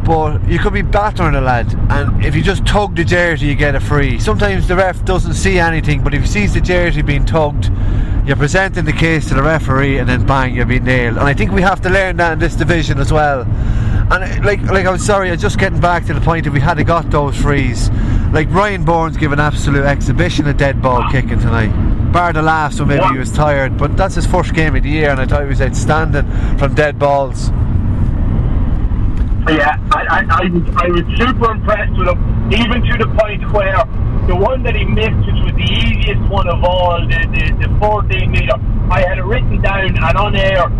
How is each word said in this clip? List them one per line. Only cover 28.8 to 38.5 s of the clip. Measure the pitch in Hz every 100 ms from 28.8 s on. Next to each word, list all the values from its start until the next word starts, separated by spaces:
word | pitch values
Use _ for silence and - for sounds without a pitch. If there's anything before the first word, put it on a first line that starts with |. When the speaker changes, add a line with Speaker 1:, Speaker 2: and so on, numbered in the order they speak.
| - - - - - - -
Speaker 2:
Yeah, | 156 - - -
I, | 294 -
I, | 170 170 -
I | 185
was, | 170 - -
I | 175
was | 175 165 -
super | 233 214 226
impressed | 214 202 214 226 -
with | 208
him, | - - - -
even | 220 240 247
to | - 208
the | 214 -
point | 214 202 -
where | 214 190 196 - - - - -
the | 185
one | 208 254
that | 240 226
he | 196
missed, | 208 220 -
which | - - -
was |
the | - -
easiest | - 226 226 - - -
one | 139 -
of | 170
all, | 175 180 180 170 -
the, | - 208
the, | - - - -
the | -
fourteen | 214 208 196 180 -
metre, | 180 180